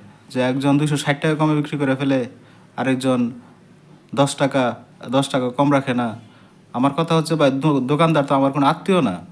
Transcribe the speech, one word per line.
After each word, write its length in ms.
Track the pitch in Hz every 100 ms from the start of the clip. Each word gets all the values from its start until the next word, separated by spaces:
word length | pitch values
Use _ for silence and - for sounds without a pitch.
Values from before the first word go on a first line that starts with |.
| - - -
যে 100 | 127
একজন 380 | 127 135 139 143
দুইশো 180 | 151 143
ষাট 260 | - 143
টাকা 120 | 156
কমে 200 | 156 156 151
বিক্রি 220 | 147 147
করে 160 | 139 131
ফেলে, 300 | 139 135 117 - - - - -
আরেকজন 560 | 127 127 131 123 120 - - - - - - - -
দশ 200 | - 139
টাকা, 420 | - 139 135 123 113 - - -
দশ 180 | 131 139
টাকা 220 | 139 127
কম 220 | 123 143
রাখে 220 | 139 131
না? 240 | 123 120 107 - - - - -
আমার 200 | - 135 -
কথা 200 | 165 165
হচ্ছে, 180 | 151
ভাই, 160 | 160 143
দো-, 300 | 135 151 139
দোকানদার 440 | 123 147 165 151
তো 100 | 139
আমার 180 | 139 135
কোনো 140 | 135 -
আত্মীয় 340 | 165 - 185
না 120 | 120 87 -